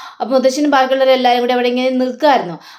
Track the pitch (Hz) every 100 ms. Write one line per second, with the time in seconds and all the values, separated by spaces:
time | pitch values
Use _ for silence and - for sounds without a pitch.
0 | - - 226 262 262 277 294 277 262 269
1 | 262 254 247 247 240 247 247 247 254 254
2 | 254 - 302 254 175 160 -